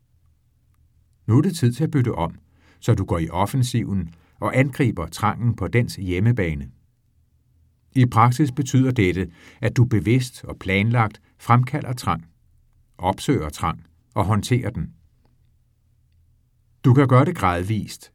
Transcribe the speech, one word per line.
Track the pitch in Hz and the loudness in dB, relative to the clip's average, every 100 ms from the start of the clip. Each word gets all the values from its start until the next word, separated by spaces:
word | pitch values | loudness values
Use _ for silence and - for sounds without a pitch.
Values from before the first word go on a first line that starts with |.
| _ _ _ _ _ _ _ _ _ _ _ _ - | _ _ _ _ _ _ _ _ _ _ _ _ 2
Nu | 120 | 2
er | |
det | 180 170 | 2 0
tid | 120 | -2
til | 120 | 0
at | 160 | -2
bytte | 151 117 - | 0 0 -2
om, | 82 - _ _ _ _ | -4 -6 _ _ _ _
så | - 95 | 0 0
du | 95 | 0
går | 85 | -2
i | 80 | -2
offensiven | 87 101 135 123 120 - 98 82 - _ - | -2 -2 0 -2 -2 -2 -4 -6 -12 _ -8
og | 104 127 | -2 0
angriber | 139 - 120 - 80 | 0 0 -2 -2 -8
trangen | - 107 - 117 107 | -4 -2 0 -2 -2
på | 87 | -2
dens | 117 90 - | -2 -2 -4
hjemmebane. | 92 90 110 120 85 71 - - _ _ _ _ _ _ _ _ _ _ _ 135 | -4 0 2 2 -2 -4 -8 -16 _ _ _ _ _ _ _ _ _ _ _ 0
I | 123 | 2
praksis | 113 120 123 143 | 4 2 2 0
betyder | 135 131 127 131 | -2 0 2 2
dette, | 127 92 87 92 - - - | 2 0 0 -4 -8 -20 -6
at | 107 127 | -2 2
du | 120 | 2
bevidst | 104 101 127 123 - | 2 2 0 -2 -10
og | - - | -16 -10
planlagt | 95 98 110 120 110 - _ _ | -2 0 2 0 0 -4 _ _
fremkalder | - 120 123 151 123 | 2 2 2 -4 -6
trang, | 123 - 82 - _ _ _ _ _ _ - | -6 -4 -6 -6 _ _ _ _ _ _ -6
opsøger | 90 - - 113 76 | -4 -2 -2 -2 -2
trang | - 85 82 - _ _ | -4 -4 -4 -10 _ _
og | 110 95 | -4 0
håndterer | 107 - 123 104 | 0 0 -2 -2
den. | - - - _ _ _ _ _ _ _ _ _ _ _ _ _ _ _ _ _ _ | -6 -8 -12 _ _ _ _ _ _ _ _ _ _ _ _ _ _ _ _ _ _
Du | 131 | 4
kan | 131 131 | 6 6
gøre | 127 156 | 4 4
det | 175 | 0
gradvist | 92 87 92 110 - - - | 0 0 -2 -4 -6 -12 -20